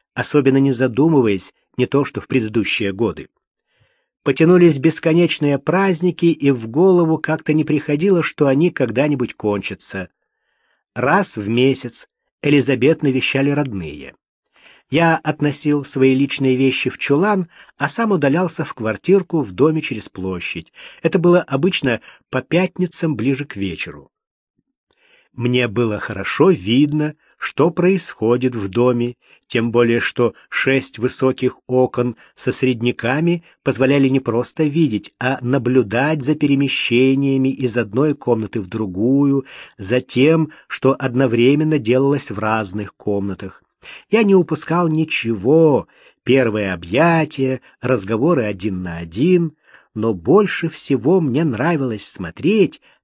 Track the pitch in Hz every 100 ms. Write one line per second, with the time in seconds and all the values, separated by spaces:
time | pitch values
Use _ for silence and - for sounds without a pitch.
0 | _ - - 147 135 131 139 120 127 113
1 | 160 151 113 98 - _ _ - 123 139
2 | 139 - - 131 110 113 101 - 101 98
3 | 110 85 - _ _ _ _ _ _ _
4 | _ _ - 135 160 180 175 135 156 156
5 | 165 160 175 - 147 139 - 175 196 165
6 | 180 170 170 160 139 127 113 127 190 180
7 | 165 160 - 156 - 156 151 151 - 147
8 | 196 180 151 - 143 135 170 - 123 110
9 | 151 139 120 - 107 101 - 98 - 95
10 | 90 _ _ _ _ _ _ _ _ -
11 | 123 180 196 - 101 117 131 131 120 -
12 | - _ _ _ - 143 120 127 131 160
13 | 147 127 - 135 139 143 139 98 80 73
14 | 67 - _ _ _ _ - _ - 143
15 | 165 165 151 147 147 139 151 147 135 135
16 | 131 131 139 - 135 127 135 131 127 -
17 | - 143 208 202 175 _ - - 143 -
18 | 226 190 139 156 180 - 147 - 110 101
19 | - 196 175 165 117 92 147 156 147 113
20 | - - 92 90 - 90 85 _ - -
21 | 165 190 170 175 - 135 170 - 131 113
22 | - - - 131 - 165 185 - 180 -
23 | 165 120 120 135 139 101 95 80 - 73
24 | 69 _ _ _ _ _ _ _ _ _
25 | _ _ _ - 120 123 120 104 117 104
26 | - 95 95 - 170 160 90 120 147 151
27 | 151 147 _ - - - 185 170 175 190
28 | - - 113 123 127 120 98 92 123 120
29 | 120 123 _ _ - 123 117 113 117 117
30 | - - 120 - - - - 135 131 -
31 | 113 - 131 127 127 - - 127 127 -
32 | 123 113 - - - - 127 120 120 117
33 | 117 139 170 170 _ _ - 110 131 139
34 | 135 135 131 113 120 - 156 147 151 107
35 | - - 127 135 123 135 117 127 107 113
36 | 143 156 131 151 147 139 139 - - 120
37 | 131 135 139 135 131 - 127 110 104 107
38 | 151 147 - 113 107 117 92 110 107 92
39 | 113 139 143 139 131 - - - 98 123
40 | 127 123 143 160 151 - - - 131 135
41 | 135 123 135 113 120 147 156 151 107 127
42 | 139 143 - 101 107 110 101 101 98 -
43 | - 101 98 95 95 - _ _ - -
44 | - 220 208 190 160 156 - 165 170 156
45 | 156 - 113 110 104 156 160 127 - _
46 | _ _ - 131 120 107 101 90 85 113
47 | 170 165 147 - 131 131 _ _ - 127
48 | 95 107 147 160 107 98 107 92 90 82
49 | 82 87 160 180 165 - _ - _ 113
50 | 110 98 82 185 202 - 165 - - 131
51 | 117 185 151 123 165 107 147 165 135 107
52 | - - 87 - 156 214 180 - _ _